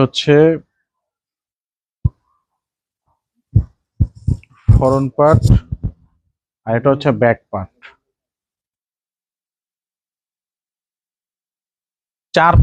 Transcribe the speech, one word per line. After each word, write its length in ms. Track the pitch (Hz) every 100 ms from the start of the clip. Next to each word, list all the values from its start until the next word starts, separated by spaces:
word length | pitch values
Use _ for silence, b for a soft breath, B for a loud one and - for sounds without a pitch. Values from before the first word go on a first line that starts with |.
হচ্ছে 320 | 131 - - 147 160 156 - _ _ _ _ _ _ _ _ _ _ _ _ _ - - _ _ _ _ _ _ _ _ _ _ _ _ _ - - _ _ - - - - - _ _ - -
ফ্রন্ট 340 | 131 135 135 -
পার্ট, 260 | 147 165 - - - - - - _ _ _ _ _ _ 113
আর 60 | 117
এটা 100 | 139
হচ্ছে 160 | 139 143 107
ব্যাক 180 | 120 113 _
পার্ট। 220 | 101 92 _ - _ _ _ _ _ _ _ _ _ _ _ _ _ _ _ _ _ _ _ _ _ _ _ _ _ _ _ _ _ _ _ _ _ _ _ _ _ _ _ _ _ _ _ _
চার 200 | 165 170 170